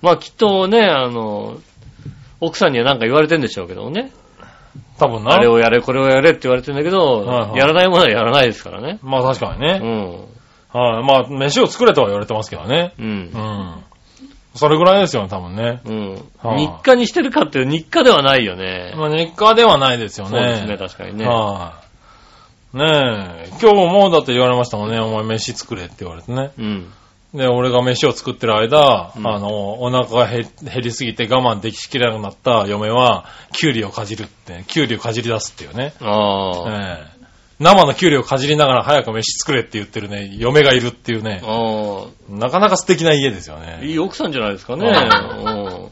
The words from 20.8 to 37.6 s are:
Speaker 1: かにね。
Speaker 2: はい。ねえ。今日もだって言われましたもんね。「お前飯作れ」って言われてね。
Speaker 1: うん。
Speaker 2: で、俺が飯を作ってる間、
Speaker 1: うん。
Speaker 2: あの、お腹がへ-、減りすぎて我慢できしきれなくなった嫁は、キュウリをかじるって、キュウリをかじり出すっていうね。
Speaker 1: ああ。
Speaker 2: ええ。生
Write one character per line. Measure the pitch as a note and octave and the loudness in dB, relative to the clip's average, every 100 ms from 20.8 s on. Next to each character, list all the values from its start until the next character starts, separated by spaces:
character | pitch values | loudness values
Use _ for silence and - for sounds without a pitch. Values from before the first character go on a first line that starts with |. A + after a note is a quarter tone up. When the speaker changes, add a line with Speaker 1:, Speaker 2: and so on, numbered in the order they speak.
| F#2 - | -10 -12
Speaker 1:
か | |
に | F#2 G2+ | -14 -6
ね。 | A2+ | -2
Speaker 2:
は | A#2 G#2+ G2 F2 - - _ _ - _ _ _ _ _ | 0 0 -4 -10 -16 -20 _ _ -20 _ _ _ _ _
い。 | B2+ | -4
ね | |
え。 | D3+ D3+ C3 G#2+ F#2 F2 - - | 2 2 2 -2 -8 -14 -16 4
今 | A3+ | 6
日 | G#3 F3 | 6 6
も | F#3+ G3 | 6 6
だ | E3 | 4
っ | C3 | 2
て | |
言 | B2 | 2
わ | B2+ | 2
れ | B2 | 2
ま | A#2+ | 0
し | |
た | G#2+ | -2
も | G#2 | -4
ん | |
ね。 | A2+ | -4
「お | A2 | -2
前 | A2 | -4
飯 | G#2+ A2 A2 | -4 -4 -6
作 | A#2 - G#2+ | -10 -10 -10
れ」 | F2 | -12
っ | |
て | - | -14
言 | F2+ | -14
わ | E2 | -14
れ | |
て | E2+ | -8
ね。 | B2 C#3 C#3 | -6 -6 -8
Speaker 1:
う | |
ん。 | A2 G2+ F2 F#2+ _ _ _ | -8 -8 -10 -20 _ _ _
Speaker 2:
で、 | D3+ C3 | -4 0
俺 | B2 B2+ | 2 2
が | B2 | 2
飯 | B2+ B2 D3 | 2 2 0
を | |
作 | A#2 - | 0 -6
っ | |
て | B2 A#2 | -4 0
る | |
間、 | G#2+ A2+ D3 C#3+ A2 E2+ - | 2 4 6 6 4 0 -8
Speaker 1:
う | |
ん。 | G#2+ | -6
Speaker 2:
あ | G#2+ | -4
の、 | G2+ G#2+ G2+ A2+ | -4 -6 -6 -6
お | B2 | -2
腹 | B2+ A#2+ | 0 0
が | A#2 A#2+ | 2 2
へ-、 | A#2+ A2+ _ | 0 -8 _
減 | C#3+ C3 | -10 -6
り | A#2+ | -6
す | A2+ | -6
ぎ | B2 | -8
て | A2 A2+ | -6 0
我 | B2+ B2+ G#2 | 2 2 -2
慢 | |
で | G#2+ | -6
き | G2+ | -10
し | - | -8
き | C3+ | -2
れ | A#2+ | -2
な | A2 | -2
く | |
な | G#2 | -10
っ | |
た | - - A2+ G2+ | -6 0 2 2
嫁 | G#2 G#2+ | -2 -2
は、 | A#2 B2+ G2 - - - | 2 4 2 -4 -20 -14
キ | - D#3+ | -4 -2
ュ | |
ウ | |
リ | A#2 | -2
を | G2+ | -4
か | - | -8
じ | G#2 A2+ | -10 -10
る | |
っ | G2+ | -12
て、 | _ - F2 F#2+ | _ -20 -18 -8
キ | - | -2
ュ | |
ウ | C3+ | -2
リ | A2 | -2
を | |
か | A#2+ | -4
じ | A2 | -6
り | A#2 | -4
出 | A2 | -6
す | - | -6
っ | - | -16
て | |
い | - | -16
う | - | -10
ね。 | C#3 - | -10 -8
Speaker 1:
あ | A#2 G#2 G#2 G2 G2 F2+ F2 | -2 0 2 0 -4 -6 -8
あ。 | |
Speaker 2:
え | G#2 G2 E2+ D#2+ | -8 -10 -12 -16
え。 | _ - _ _ | _ -20 _ _
生 | _ | _